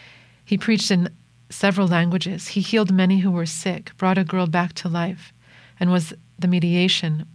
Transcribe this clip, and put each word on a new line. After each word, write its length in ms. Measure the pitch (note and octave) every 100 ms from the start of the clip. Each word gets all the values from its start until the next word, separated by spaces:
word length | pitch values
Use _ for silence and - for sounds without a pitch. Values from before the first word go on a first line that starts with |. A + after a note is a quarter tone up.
| - - - _ -
He 120 | G3+
preached 340 | - A3 -
in 180 | F3+ F3+ - _ _ _
several 380 | - G3+ F#3+ F#3
languages. 640 | F3 E3+ F3+ F#3 F#3 -
He 120 | G3+
healed 300 | F#3 A3 F#3+
many 280 | F#3+ F#3 F#3+
who 120 | F#3+
were 160 | F3 E3
sick, 440 | - F#3+ F3 - -
brought 220 | F#3 F#3+
a 40 |
girl 220 | F#3 F#3 F3
back 280 | F3 F3
to 140 | - F3
life, 460 | E3+ E3+ F3+ - _ _ - - -
and 120 | F3+
was 220 | F3+ D#3+ - - -
the 100 | F#3
mediation 800 | F3+ E3+ F3+ F#3 - E3 D#3 -